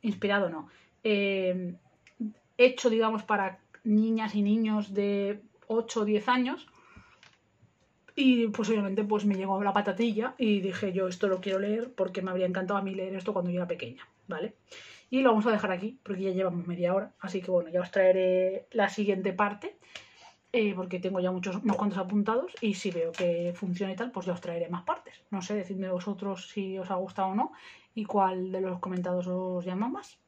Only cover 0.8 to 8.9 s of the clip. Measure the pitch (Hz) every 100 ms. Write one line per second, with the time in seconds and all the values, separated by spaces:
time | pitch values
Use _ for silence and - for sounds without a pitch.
0.8 | _ _ 220 208 202 196 185 185 180 175
1.8 | _ _ _ _ 214 - _ - 247 254
2.8 | 254 220 220 220 - 208 190 185 _ -
3.8 | 226 214 220 226 220 208 202 220 220 214
4.8 | 202 196 202 202 196 208 - _ - 226
5.8 | 226 233 208 208 208 247 254 339 - -
6.8 | - - - _ - _ _ _ _ _
7.8 | _ _ - - 269 247 226 214 202 220
8.8 | 196